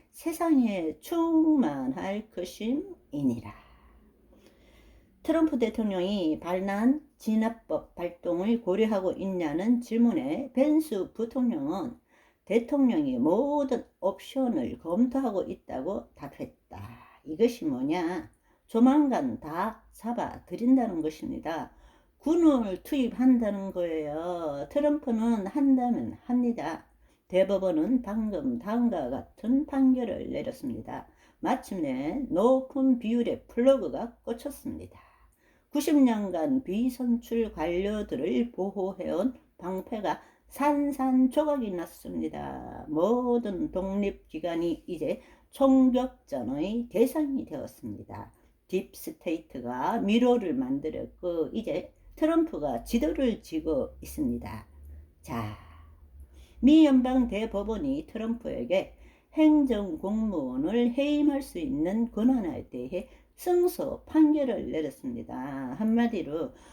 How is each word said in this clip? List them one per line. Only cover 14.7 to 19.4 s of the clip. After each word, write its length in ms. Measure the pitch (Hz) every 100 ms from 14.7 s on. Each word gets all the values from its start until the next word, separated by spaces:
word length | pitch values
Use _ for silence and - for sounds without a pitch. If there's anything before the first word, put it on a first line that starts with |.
| -
검토하고 640 | 165 180 254 269 254 196
있다고 680 | - 185 - 131 147 208 -
답했다. 640 | - 139 - 135 _ _ 87 101 120 - _ -
이것이 400 | 156 240 247 165
뭐냐? 640 | 247 269 339 330 359 - _ _ _ _
조만간 760 | 226 254 294 285 202 254 -